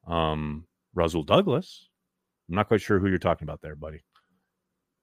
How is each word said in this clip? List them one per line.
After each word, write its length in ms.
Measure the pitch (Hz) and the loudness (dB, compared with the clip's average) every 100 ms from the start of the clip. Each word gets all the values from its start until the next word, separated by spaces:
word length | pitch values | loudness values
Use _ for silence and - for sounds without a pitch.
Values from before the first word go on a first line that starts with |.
| 85 | -4
um, 600 | 85 80 78 76 76 - _ _ | 0 0 0 -4 -8 -14 _ _
Rasul 280 | 87 85 82 | -2 0 0
Douglas. 680 | 73 113 196 135 - - _ _ _ _ _ _ - | 2 4 4 -2 -4 -14 _ _ _ _ _ _ -4
I'm 80 | 90 | -2
not 120 | 104 | 2
quite 120 | 110 | 0
sure 180 | - 101 | 2 2
who 100 | 98 | 2
you're 100 | 90 | 0
talking 280 | 90 82 76 | 0 -2 -4
about 160 | 76 | -12
there, 140 | 80 76 | -14 -14
buddy. 260 | 78 78 _ _ _ _ _ _ _ _ _ _ | -14 -16 _ _ _ _ _ _ _ _ _ _